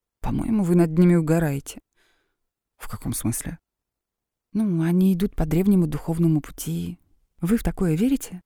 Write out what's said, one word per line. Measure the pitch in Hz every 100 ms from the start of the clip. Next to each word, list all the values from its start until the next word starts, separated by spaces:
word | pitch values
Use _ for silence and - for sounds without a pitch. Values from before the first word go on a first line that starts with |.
| _ _
"По-моему, | - - - 220
вы | 180
над | 175 170 160
ними | 180 175
угораете". | 156 165 160 139 - - _ _ _ _ _ _ _ _ _ _
"В | -
каком | - -
смысле?" | 120 - 120 - 170 _ _ _ _ _ _ _ _ _
"Ну, | 202 220 165
они | 160 175 190
идут | 185 170 -
по |
древнему | 160 156 190 196 165
духовному | 147 - 165 170 156
пути. | - - - 165 175 175 _ _ _ -
Вы | 170 226
в |
такое | - - 185
верите? | 160 240 269 - 180